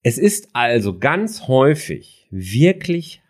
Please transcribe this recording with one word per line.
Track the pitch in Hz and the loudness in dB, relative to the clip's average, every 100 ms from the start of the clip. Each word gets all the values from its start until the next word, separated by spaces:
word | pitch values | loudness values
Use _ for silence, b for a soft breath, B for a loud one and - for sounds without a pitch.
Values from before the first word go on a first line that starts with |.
Es | 123 117 | -2 2
ist | 208 214 - | 0 0 -8
also | 120 120 120 101 90 | -2 0 0 0 -2
ganz | 127 175 220 - - | -2 0 -4 -8 0
häufig | 131 139 151 - 71 - _ _ | 4 4 2 -4 -12 -12 _ _
wirklich | 95 92 110 170 180 156 170 165 - | -12 -6 2 2 2 -4 -6 -6 -20